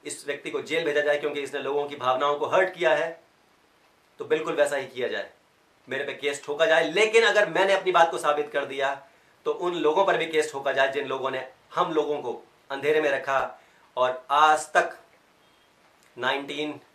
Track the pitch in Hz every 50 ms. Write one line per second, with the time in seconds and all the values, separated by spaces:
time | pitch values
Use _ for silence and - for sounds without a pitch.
0 | - 147 139 - - 143 143 143 - 160 151 143 - - 151 165 165 156 143 147
1 | 147 147 147 147 151 147 143 143 139 135 - 131 135 139 143 147 147 143 143 -
2 | 123 127 131 131 143 143 147 147 147 135 151 185 185 180 180 165 170 160 156 151
3 | 160 170 165 - _ _ _ _ _ _ _ _ _ _ _ _ _ _ _ _
4 | _ _ _ - 143 - 156 156 156 165 156 139 143 139 143 139 131 117 117 123
5 | 123 110 107 101 98 - - _ _ _ _ _ _ _ _ _ _ - 131 135
6 | 143 143 131 - 139 143 139 - - - 147 147 165 160 160 165 165 151 156 190
7 | 214 214 214 226 226 214 190 208 196 175 160 175 190 196 196 190 180 185 175 170
8 | 165 165 170 156 - 151 147 151 147 - - 143 135 135 139 135 135 135 139 135
9 | - - _ _ _ _ _ _ - 151 147 - 175 175 170 165 151 151 156 185
10 | 196 185 170 160 165 160 156 151 147 - - 139 - 139 131 135 135 135 135 143
11 | 135 131 135 131 131 135 131 131 123 - - _ _ _ - 165 180 165 165 156
12 | 147 143 147 131 123 120 113 - - _ _ _ _ - 139 135 135 147 156 151
13 | 151 143 135 135 131 139 135 131 127 - - - _ _ _ _ _ _ _ 123
14 | 127 127 127 - - - 139 147 156 156 151 - - - - 175 160 - - -
15 | - _ _ _ _ _ _ _ _ _ _ _ _ _ _ _ _ _ _ _
16 | _ _ _ 120 123 127 139 139 143 139 147 143 151 151 143 127 - _ _